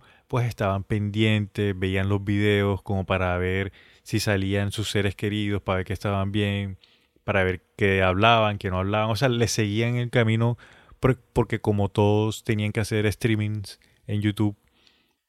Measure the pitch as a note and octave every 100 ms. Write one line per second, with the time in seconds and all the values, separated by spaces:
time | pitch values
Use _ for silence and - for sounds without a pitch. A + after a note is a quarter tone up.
0 | - _ - B2 A#2+ - G2+ G2 F#2 G#2+
1 | G#2 G#2 A2 G#2+ G2+ - G2+ F#2 F#2+ F#2+
2 | F#2+ G2+ G2 G2+ G#2 G#2 G2+ G2 - G2
3 | F#2 F#2+ F2+ F2+ F#2 F#2+ G2 - - -
4 | - A2 A2 G2+ F#2+ G2+ G2+ G#2 G2+ G#2+
5 | G2 - G#2+ G#2 G#2 G2+ - F#2 F2+ F#2+
6 | G#2+ G2 G2 G#2 G2+ G2+ G2 F#2 _ _
7 | _ _ - G2+ F#2 F#2 _ - G2+ F#2+
8 | F#2 F#2 A2+ A#2 G#2+ G2+ G2+ F#2 F#2+ G#2+
9 | A2 A2 C3+ A#2 A2+ - G#2 G#2+ A#2 B2
10 | A#2+ B2+ A2+ A2+ A#2 A#2+ - - - -
11 | B2+ B2+ _ - A2+ A2+ - G#2 G2 -
12 | G#2 G#2 G#2+ - - G#2+ G#2 A2+ G#2 G#2+
13 | G#2+ - A#2 G#2+ G#2+ G#2+ G2+ - _ _
14 | - G#2 G#2 G2+ G#2+ G#2 _ _ _ _
15 | _ _